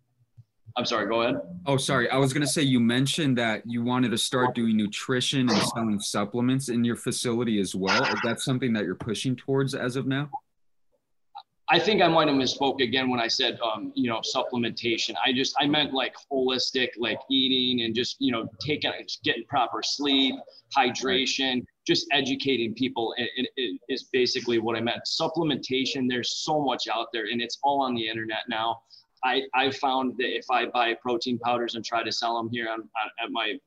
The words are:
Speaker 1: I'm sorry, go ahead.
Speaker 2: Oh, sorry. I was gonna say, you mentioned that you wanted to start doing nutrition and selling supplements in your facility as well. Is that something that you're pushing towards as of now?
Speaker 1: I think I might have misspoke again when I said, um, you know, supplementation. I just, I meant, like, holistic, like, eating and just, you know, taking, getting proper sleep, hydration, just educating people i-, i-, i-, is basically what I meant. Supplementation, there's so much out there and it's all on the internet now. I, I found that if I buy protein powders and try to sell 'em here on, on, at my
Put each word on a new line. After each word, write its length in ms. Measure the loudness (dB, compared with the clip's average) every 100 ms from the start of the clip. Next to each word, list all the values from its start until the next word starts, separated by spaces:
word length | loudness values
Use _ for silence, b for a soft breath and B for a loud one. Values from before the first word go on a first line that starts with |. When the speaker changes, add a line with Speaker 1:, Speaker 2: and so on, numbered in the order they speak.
| _ _ _ -20 -20 _ -10 -6
Speaker 1:
I'm 60 |
sorry, 240 | -2 0 2
go 140 | 2
ahead. 180 | 2 0 -6 -6
Speaker 2:
Oh, 140 | 0 0
sorry. 320 | 2 2 2
I 80 | 4
was 160 | 2
gonna 120 | 2 0
say, 140 | 2
you 200 | 4 4
mentioned 580 | 4 4 2 2 2 2
that 240 | 2 0
you 180 | -2 -2
wanted 280 | 0 2 2
to 80 | 2
start 360 | 0 2 2
doing 220 | 2 2 4
nutrition 720 | 2 -2 0 0 2 2 4
and 140 | 4
selling 360 | 2 0 0 0
supplements 680 | -2 -2 -2 0 2 2 0
in 160 | 2
your 120 | 2 0
facility 640 | -2 -2 0 0 2 2
as 140 | 0
well. 280 | 0 0 2
Is 180 | 2 0
that 160 | -2 -2
something 340 | -2 0 0
that 100 | 0
you're 100 | 0
pushing 420 | -4 -4 -4 -2 -4
towards 380 | -2 0 0
as 220 | -2 -4 -2
of 100 | -2
now? 220 | -2 -4 -10 -16 _ _ _ _ _ _ _ _ -20 -20 _ 0
Speaker 1:
I 120 | 2
think 200 | 4 4
I 60 | 6
might 220 | 6 4
have 80 | 4
misspoke 440 | 2 2 0 2
again 300 | 0 2 0
when 80 | 0
I 80 | 0
said, 320 | 0 0 0
um, 320 | -2 -2 -4 -2
you 120 | 0
know, 120 | 0
supplementation. 960 | -2 -2 -2 0 -2 -2 -2 0 -2 0
I 80 | 0
just, 220 | 2 0 0
I 80 | 2
meant, 260 | 2 0
like, 220 | -2 -4 -6 -4
holistic, 600 | 0 0 0 -2 0 -2 -2
like, 220 | -4 -4 0
eating 560 | 2 2 2 2 0
and 100 | 0
just, 220 | 0 -2 -2
you 100 | 0
know, 180 | 0 -4 -6
taking, 320 | -4 -2 -2 -6 -10 -6
getting 200 | -2 -4 -2
proper 360 | 0 0 -2
sleep, 540 | -4 -2 2 4 4 0 B B _ 2
hydration, 880 | 2 0 0 2 0 0 0 0 -4 _
just 220 | 0 0 2
educating 600 | 0 2 0 0 0 0
people 400 | -2 -2 0 -2 -2
i-, 40 |
i-, 240 | -4 -4 -4 -4
i-, 200 | -4 -6 -6
is 160 | -8 -2
basically 460 | 2 2 0 0 0
what 160 | 0 0
I 40 |
meant. 220 | -2 -2 -4
Supplementation, 1000 | -2 -2 0 0 -2 -2 -2 -2 -2 -2
there's 280 | -2 -2 -4
so 160 | -2 0
much 260 | 0 -2 -2
out 220 | -4 -4
there 140 | -4 -4
and 120 | -4
it's 160 | -4 -2
all 180 | 0 2
on 120 | 0
the 140 | 0 -4
internet 340 | -4 -6 -6 -4
now. 340 | -2 -2 -4 B B _ _
I, 180 | -2 0 0
I 180 | 0 0
found 440 | 0 0 2 0 0
that 180 | -2 -2
if 120 | 0
I 160 | 0 0
buy 280 | 2 0
protein 440 | 0 -2 -2 -2 -2
powders 360 | 0 0 -2
and 100 | -6
try 200 | -4 -4
to 80 | -2
sell 260 | -2 -2 -2
'em 100 | -2
here 200 | -4 -4
on, 120 | -6
on, 300 | -6 -6 -6 -6
at 60 | -6
my 220 | -2 -2 -4